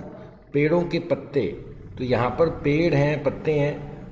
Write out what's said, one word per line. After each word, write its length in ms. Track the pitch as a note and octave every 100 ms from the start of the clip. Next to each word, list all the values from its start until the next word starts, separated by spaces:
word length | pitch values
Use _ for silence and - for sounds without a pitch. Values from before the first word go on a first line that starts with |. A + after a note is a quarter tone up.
| - - - - -
पेड़ों 300 | C#3+ D3+ F3
के 160 | - E3+
पत्ते, 480 | - C#3 - C#3+ F#2+ - - - - -
तो 60 |
यहाँ 260 | B2+ A2+ B2
पर 200 | B2+ E3
पेड़ 440 | E3 D3 D3 E3+
हैं, 300 | C#3+ C#3+ D3+
पत्ते 280 | C3+ - -
हैं, 440 | D3 C#3+ D3 - - -